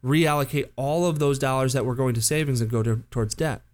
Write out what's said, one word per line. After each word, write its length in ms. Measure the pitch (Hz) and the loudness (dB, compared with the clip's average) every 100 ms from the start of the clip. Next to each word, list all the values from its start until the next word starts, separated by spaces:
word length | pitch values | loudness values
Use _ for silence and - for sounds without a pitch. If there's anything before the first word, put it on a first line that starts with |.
reallocate 640 | 127 156 156 147 139 147 - - | 2 2 4 2 0 -2 -4 -4
all 300 | 139 160 180 | -2 0 0
of 140 | 156 | 2
those 200 | 143 139 | 0 2
dollars 320 | 139 131 131 | 0 0 0
that 120 | 131 120 | 0 -2
were 100 | 120 | 0
going 200 | 131 117 | 0 0
to 60 | |
savings 380 | 110 151 147 123 | 0 0 0 0
and 120 | 110 | 0
go 100 | 113 | 0
to, 200 | 110 113 - | 0 -2 -2
towards 240 | 120 110 - | -4 -4 -2
debt? 260 | 156 120 - | -4 -4 -12